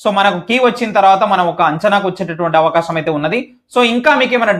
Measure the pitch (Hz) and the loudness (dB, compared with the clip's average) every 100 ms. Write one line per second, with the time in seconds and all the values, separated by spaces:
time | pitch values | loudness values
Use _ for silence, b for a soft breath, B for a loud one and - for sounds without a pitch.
0 | 220 196 196 180 175 240 247 240 226 208 | -4 0 0 0 -2 0 0 0 -2 2
1 | 196 190 214 190 175 165 165 156 214 202 | 4 4 2 0 0 0 -2 0 0 0
2 | 190 185 175 160 170 160 160 165 165 165 | -2 -4 -8 -4 0 2 2 0 -2 -4
3 | 156 151 151 226 247 _ _ 247 240 240 | -4 -4 -2 -4 -6 _ _ 0 0 0
4 | 277 277 254 247 220 180 | 0 0 0 0 0 2